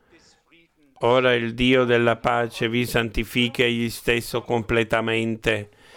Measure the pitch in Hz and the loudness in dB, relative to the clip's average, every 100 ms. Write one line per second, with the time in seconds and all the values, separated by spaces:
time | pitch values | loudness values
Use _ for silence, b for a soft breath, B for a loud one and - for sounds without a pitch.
0 | _ 339 _ _ _ 165 _ _ _ - | _ _ _ _ _ _ _ _ _ -4
1 | 117 127 127 120 117 117 123 131 123 120 | 2 2 4 2 -2 0 2 4 4 4
2 | 117 113 131 120 117 - 117 117 120 120 | 2 0 0 -2 -2 -4 -2 -2 -2 -2
3 | 117 104 113 123 120 120 120 120 117 - | -2 -4 -4 -2 -2 2 0 2 -4 -4
4 | - 120 - 120 - 120 107 117 110 117 | -2 -2 -2 -8 -2 -4 0 -2 0 -2
5 | 113 113 113 110 117 107 101 B B | 0 -2 -2 -4 -2 -4 -4 B B